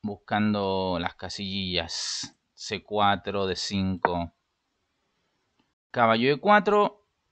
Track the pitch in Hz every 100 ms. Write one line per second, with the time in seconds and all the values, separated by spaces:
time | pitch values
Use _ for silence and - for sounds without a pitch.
0 | 107 101 - 107 104 104 98 95 95 87
1 | 87 - 92 - 98 98 95 87 82 -
2 | - - - _ _ - - 101 - 104
3 | 101 98 104 98 95 90 - 101 95 92
4 | - 87 85 _ _ _ _ _ _ _
5 | _ _ _ _ _ _ _ _ _ 127
6 | 117 113 127 143 196 208 196 208 208 -
7 | _ _ _